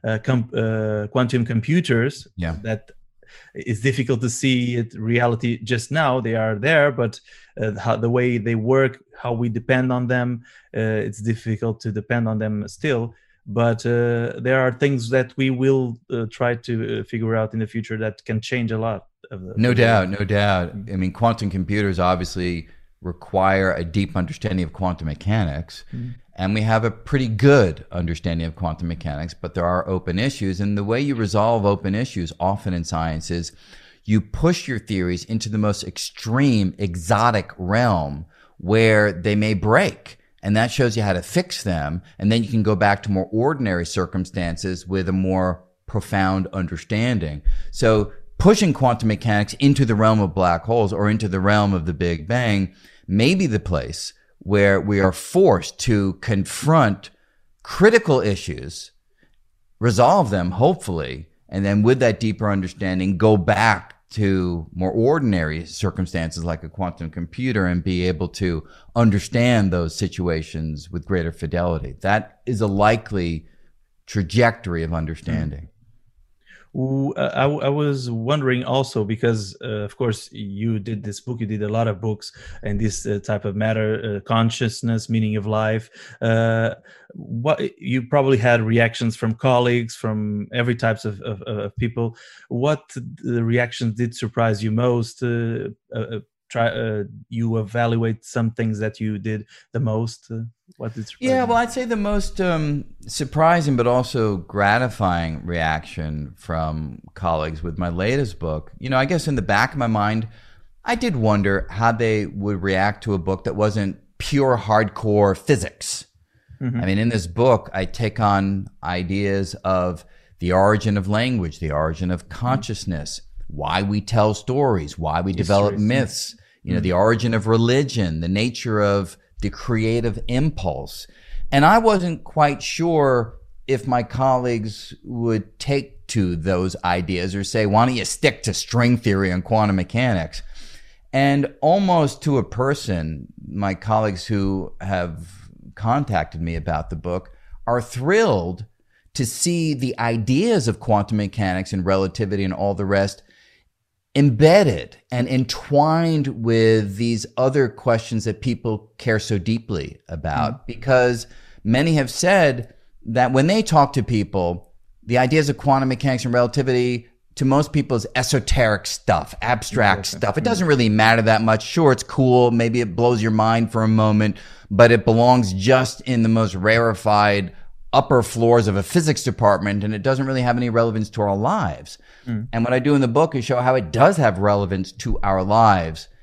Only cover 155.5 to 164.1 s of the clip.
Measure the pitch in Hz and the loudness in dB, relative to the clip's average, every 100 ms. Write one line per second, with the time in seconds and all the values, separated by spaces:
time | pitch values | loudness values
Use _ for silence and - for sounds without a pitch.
155.5 | - - 143 151 160 165 156 135 - 113 | -6 0 2 4 2 2 0 -2 -2 0
156.5 | 113 113 110 101 98 117 113 - - 131 | 4 6 4 2 -2 -2 -2 -4 -2 0
157.5 | 143 127 - 127 113 - 113 110 104 131 | 2 0 -2 0 0 0 -4 -4 -4 -4
158.5 | 117 117 107 - - 123 110 - 104 90 | -4 -4 -6 -8 -8 -2 0 0 -2 0
159.5 | 117 113 92 71 - - 80 76 73 73 | -2 -2 -6 -6 -12 -14 -8 -4 -2 -2
160.5 | - - 113 120 127 123 120 - - - | -4 -12 -8 2 4 4 2 -6 -20 -20
161.5 | - 104 123 165 156 127 - 185 196 156 | -8 0 2 4 2 0 0 2 4 4
162.5 | 123 113 - - - - 117 127 131 156 | 2 -6 -14 -20 -16 -4 0 2 4 4
163.5 | 214 - 160 139 - 110 | 2 2 4 4 2 0